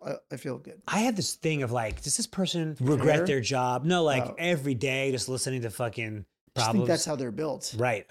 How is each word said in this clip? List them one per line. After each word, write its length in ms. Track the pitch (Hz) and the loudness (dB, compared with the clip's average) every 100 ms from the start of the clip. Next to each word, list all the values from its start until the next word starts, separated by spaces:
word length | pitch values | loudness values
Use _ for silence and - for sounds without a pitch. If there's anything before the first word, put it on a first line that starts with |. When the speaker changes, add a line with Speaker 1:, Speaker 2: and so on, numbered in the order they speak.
| - | -8
Speaker 1:
I, 280 | 139 - | -10 -10
I 40 | 135 | -10
feel 200 | 139 123 | -8 -10
good. 240 | - - - | -12 -14 -4
Speaker 2:
I 120 | 185 | 0
have 160 | 240 208 | 2 0
this 200 | 135 - | -2 -2
thing 280 | 160 156 | 0 0
of, 80 | 127 | 0
like, 300 | 123 110 - | 0 -2 -4
does 160 | - - | -2 -2
this 100 | 226 | -2
person 480 | - 180 175 160 151 | -2 -2 0 -2 0
regret 380 | 127 143 127 151 | 2 4 6 4
Speaker 1:
Care? 80 | 175 | 4
Speaker 2:
their 140 | 139 | 0
job? 440 | 107 135 127 123 147 | 0 0 2 2 2
No, 180 | 180 | 4
like, 220 | 160 131 123 | 4 2 0
Speaker 1:
Oh. 100 | - | -2
Speaker 2:
every 360 | 170 170 139 123 | 0 0 0 0
day 360 | 135 135 135 | 0 0 0
just 180 | 127 123 | 0 -2
listening 320 | 127 - 131 | -4 -2 -2
to 80 | 117 | -4
fucking 320 | - 120 101 | -4 -4 -4
Speaker 1:
I 560 | 110 107 95 _ _ - | -6 -8 -12 _ _ 0
just 60 | 113 | 2
Speaker 2:
problems. 140 | 190 | 4
Speaker 1:
think 60 | 135 | 4
that's 180 | 160 - | 2 0
how 100 | 147 | -2
they're 160 | 127 | -4
built. 420 | 104 156 131 - 110 | -4 -4 -4 -6 0
Speaker 2:
Right, 280 | 123 107 - | 0 0 -4